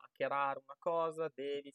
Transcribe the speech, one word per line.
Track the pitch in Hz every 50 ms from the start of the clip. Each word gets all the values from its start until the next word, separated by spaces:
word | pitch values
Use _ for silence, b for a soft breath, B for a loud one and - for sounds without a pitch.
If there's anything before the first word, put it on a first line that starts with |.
hackerare | - - _ - 139 135 139 139 139 143 139 - -
una | - 139 _
cosa | - 175 170 165 165 160 156 160 165 156 -
devi | - 139 143 143 143 139 143